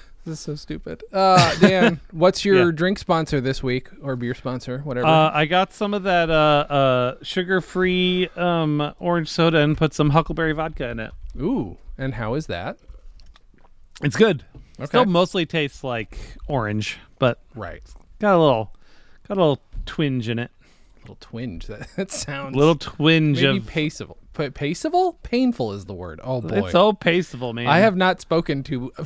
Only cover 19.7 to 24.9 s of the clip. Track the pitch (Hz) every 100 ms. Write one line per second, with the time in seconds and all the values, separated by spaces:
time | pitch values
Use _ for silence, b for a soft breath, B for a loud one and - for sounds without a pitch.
19.7 | - - - 151 127 110 117 120 _ b
20.7 | b b b - 104 - 117 123 87 -
21.7 | 104 - - 190 - - 139 139 135 151
22.7 | 160 - - 156 160 156 135 139 127 113
23.7 | 160 151 - 87 - - - 147 - 143
24.7 | 175 311